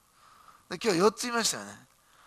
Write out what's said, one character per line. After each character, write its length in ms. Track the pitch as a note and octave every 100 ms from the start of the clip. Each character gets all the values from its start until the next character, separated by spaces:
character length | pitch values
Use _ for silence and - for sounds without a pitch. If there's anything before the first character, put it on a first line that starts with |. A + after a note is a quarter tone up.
| _ _ - - - - - F3
で、 80 |
今 80 | A#3
日 60 | E3
四 140 | G#3
つ 100 | G#3
言 80 | B3
い 40 |
ま 100 | A#3
し 60 | G#3+
た 80 | B2
よ 60 |
ね。 220 | G2+ G2+ - _ _ _